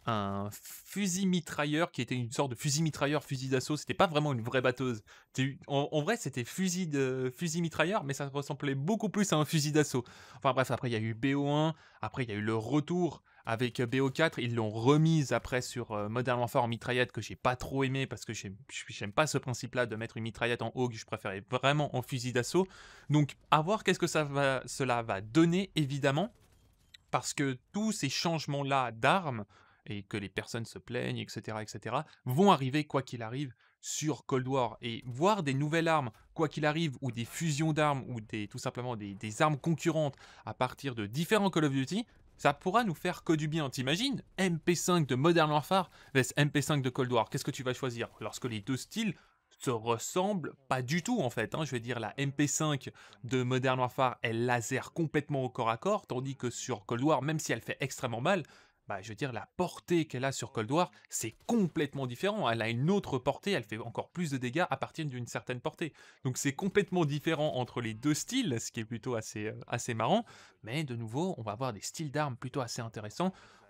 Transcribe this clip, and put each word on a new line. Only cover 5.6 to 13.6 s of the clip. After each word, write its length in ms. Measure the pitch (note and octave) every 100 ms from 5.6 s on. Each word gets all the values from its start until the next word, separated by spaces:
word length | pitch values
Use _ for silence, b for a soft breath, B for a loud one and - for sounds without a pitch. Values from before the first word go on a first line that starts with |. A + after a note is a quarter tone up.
| -
en, 200 | C#3 C#3+
en 100 | D3+
vrai, 160 | D3+ A#3
c'était 260 | D3 C3
fusil 440 | A#2 - F#3 F3 F3
de, 440 | C#3+ C3 C3 B2+ B2+
fusil 260 | E3+ E3
mitrailleur, 420 | E3 - D#3+ G#3+
mais 100 | C#3
ça 140 | C3+ C#3
ressemblait 480 | C#3+ C#3+ C#3 C#3+ C3+
beaucoup 340 | D3+ A3 G#3+
plus 220 | G3+ G3
à 40 | D#3
un 80 | D3
fusil 260 | D#3+ D3+
d'assaut. 320 | D3+ C#3+ B2+ - B B B
Enfin 160 | C3+
bref, 180 | C3 C3
après, 180 | A#2+ B2+
il 40 |
y 20 | A2
a 40 |
eu 140 | A2+
B 220 | A2 C3+ C#3+
O 120 | C#3+
un, 260 | D3 D#3+ D#3 B B
après, 220 | - -
il 60 | A#2+
y 40 |
a 20 | G#2
eu 60 |
le 140 | G#2+ A2+
retour 680 | A2 D3 D3 F3+ E3 - _ b -
avec, 340 | A2+